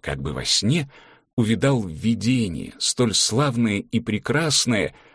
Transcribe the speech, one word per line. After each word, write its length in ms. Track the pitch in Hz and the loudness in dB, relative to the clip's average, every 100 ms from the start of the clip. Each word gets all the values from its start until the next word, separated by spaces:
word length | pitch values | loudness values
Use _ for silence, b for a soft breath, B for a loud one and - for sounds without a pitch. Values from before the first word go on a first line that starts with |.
как 200 | - 69 | -8 -6
бы 120 | 69 | -6
во 120 | 73 | -4
сне, 460 | - - 101 165 139 B B B _ - | -2 0 2 0 -2 B B B _ -2
увидал 500 | 110 110 135 131 95 | 0 2 2 2 -2
видение, 880 | 78 101 113 104 127 107 80 - - | -2 0 0 2 2 0 -4 -10 -6
столь 360 | - - 120 | -2 0 0
славное 640 | 95 - 110 147 120 113 104 | 2 0 2 0 2 0 0
и 220 | - 113 | -2 -2
прекрасное, 920 | 117 202 - 131 160 143 - 110 82 b b | -2 -2 0 0 2 0 2 0 -2 b b